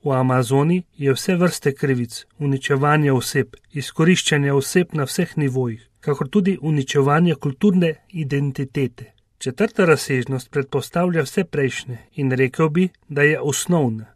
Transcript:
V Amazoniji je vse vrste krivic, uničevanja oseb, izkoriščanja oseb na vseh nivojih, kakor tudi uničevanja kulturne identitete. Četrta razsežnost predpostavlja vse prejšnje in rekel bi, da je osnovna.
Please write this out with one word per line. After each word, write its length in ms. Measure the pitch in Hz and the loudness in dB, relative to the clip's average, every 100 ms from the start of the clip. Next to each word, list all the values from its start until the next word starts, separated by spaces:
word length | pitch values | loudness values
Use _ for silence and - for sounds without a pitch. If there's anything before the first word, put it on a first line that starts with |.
V 80 | 147 | 0
Amazoniji 720 | 131 127 127 117 135 151 180 - - | 0 2 2 2 2 2 0 -2 -4
je 160 | 139 | 0
vse 220 | 131 - 180 | 0 0 2
vrste 360 | 180 - 147 | 0 0 -4
krivic, 520 | 139 143 127 120 - - _ | -2 -2 0 -2 -8 -18 _
uničevanja 760 | 143 135 - 135 147 151 147 | -2 -2 0 0 2 2 2
oseb, 420 | 131 - - 135 - _ | 0 0 -2 -4 -6 _
izkoriščanja 840 | 147 131 - 165 180 - 151 139 139 | -12 -10 0 2 2 2 0 2 0
oseb 320 | 135 185 175 | 0 -2 -2
na 120 | 156 135 | -4 -4
vseh 300 | - 170 - | -2 -4 -2
nivojih, 520 | 139 131 123 113 _ _ | -2 -2 -4 -6 _ _
kakor 280 | - 143 143 | -6 -4 0
tudi 280 | 208 190 185 | 2 2 -2
uničevanja 760 | 151 151 135 147 139 147 175 151 | -2 -2 0 2 4 4 2 2
kulturne 580 | 143 135 208 185 170 156 _ | -4 2 2 4 0 -2 _
identitete. 1040 | 175 147 143 143 135 135 147 127 - - _ _ _ | -8 -4 -2 -2 -4 -6 -2 -4 -6 -20 _ _ _
Četrta 480 | - 123 220 - 180 | -10 -2 -2 2 4
razsežnost 680 | 147 - 135 120 131 - | 4 2 -2 -2 -6 -4
predpostavlja 720 | 143 135 139 - 170 180 165 | -6 -2 -4 -4 -2 0 0
vse 200 | 135 - | -2 -4
prejšnje 540 | 180 143 135 - - 120 - - | -4 -2 -2 -4 -12 -16 -14 -4
in 160 | 135 | -2
rekel 380 | 127 131 - 160 | 2 0 2 0
bi, 200 | 151 185 _ _ | 2 -2 _ _
da 140 | 143 | 0
je 160 | 147 151 | 2 2
osnovna. 640 | 135 139 - 175 135 110 110 | -2 -4 0 0 0 -2 -10